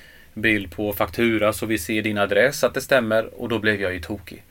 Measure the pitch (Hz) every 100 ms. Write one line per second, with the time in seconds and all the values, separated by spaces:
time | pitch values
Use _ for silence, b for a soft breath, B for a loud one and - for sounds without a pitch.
0 | B B B - 110 107 92 - 104 98
1 | 107 - 117 107 104 107 110 107 - 107
2 | 107 104 101 101 131 139 120 139 - 135
3 | 110 110 110 - 117 113 110 101 92 92
4 | - 101 - - -